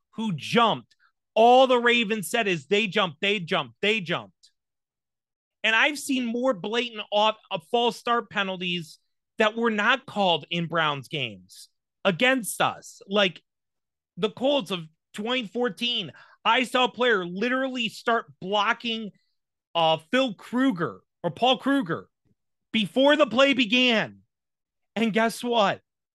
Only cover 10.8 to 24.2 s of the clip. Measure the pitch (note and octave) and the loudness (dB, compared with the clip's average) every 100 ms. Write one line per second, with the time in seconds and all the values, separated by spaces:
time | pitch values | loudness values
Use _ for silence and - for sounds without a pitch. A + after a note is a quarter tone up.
10.8 | D#3 C#3 B2 D#3 B2 G2 F#2 - - _ | -2 -2 -6 -8 -8 -10 -20 -20 -20 _
11.8 | _ _ G3 D#3+ B3 C4+ G#3 - C#3+ - | _ _ -2 2 2 0 -2 -2 -2 -4
12.8 | - - - G3+ F#3+ - _ _ _ _ | -14 -20 -4 0 0 -2 _ _ _ _
13.8 | _ _ _ - G#3 - C4 C#4+ F#3 F#3 | _ _ _ -6 -6 -2 0 0 -2 -8
14.8 | D#3+ _ _ - G#3+ B3+ G#3+ A#3+ B3 - | -10 _ _ -10 -6 -4 -4 -4 -4 -4
15.8 | A#3+ A#3 E3+ - - _ G#3 A#3+ A#3 B3+ | -6 -6 -8 -14 -20 _ 0 2 2 0
16.8 | B3 - B3 G#3 F3 F3+ A#3+ C4 C4+ B3+ | 0 2 2 2 0 -4 -2 0 -2 -4
17.8 | A3+ - - A3+ F#3 - F#3 G#3 G3+ A#3 | -6 -4 -2 -2 -2 -12 -4 0 0 -2
18.8 | A#3+ A3+ G#3 - _ _ _ _ _ E3 | -4 -6 -8 -14 _ _ _ _ _ 0
19.8 | D#3+ D#3+ - B3+ C4+ F#3 - A#3+ C4+ F3 | 2 2 0 0 0 -4 -6 0 0 0
20.8 | D3 F#2 _ _ F3 - A#3+ A#3+ C4 C#4 | -4 -8 _ _ -8 0 2 2 0 -2
21.8 | F#3+ A2+ - _ _ _ _ _ _ A3 | -2 -6 -10 _ _ _ _ _ _ -4
22.8 | G3 B3+ C#4 D4 C#4 A3+ C#4 C4+ A3+ B3 | -2 2 4 4 2 4 4 2 2 2
23.8 | B3+ A3 C3+ G3+ | 2 0 -2 -8